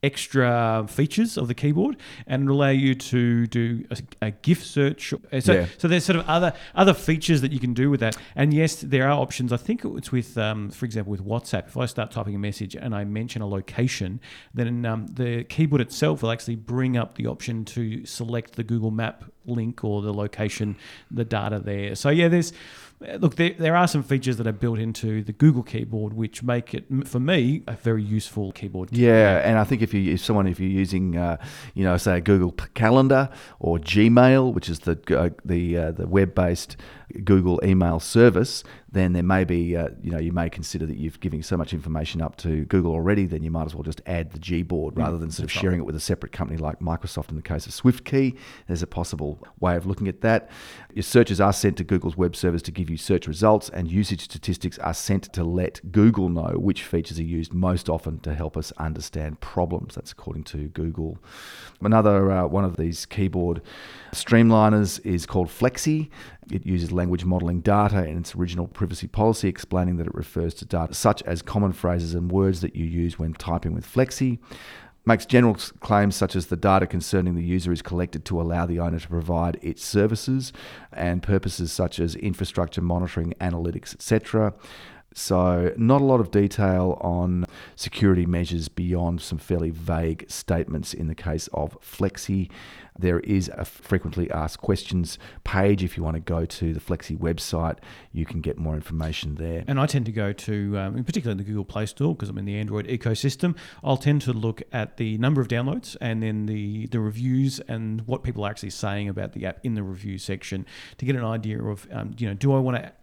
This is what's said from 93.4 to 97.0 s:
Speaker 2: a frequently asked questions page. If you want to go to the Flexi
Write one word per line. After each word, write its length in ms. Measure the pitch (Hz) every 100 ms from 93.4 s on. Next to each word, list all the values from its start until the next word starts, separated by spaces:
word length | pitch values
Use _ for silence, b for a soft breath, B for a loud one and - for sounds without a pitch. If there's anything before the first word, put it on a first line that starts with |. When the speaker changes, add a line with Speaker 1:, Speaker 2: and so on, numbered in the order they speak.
| 87
Speaker 2:
a 100 | -
frequently 680 | 101 - - 95 80 76 85
asked 300 | 80 78 -
questions 580 | - 95 - 92 82 - B B
page. 400 | - 98 98 101
If 140 | 90 -
you 80 |
want 100 | 80
to 60 | 80
go 240 | 82 85
to 280 | 82 - 82
the 60 | 78
Flexi 400 | - 85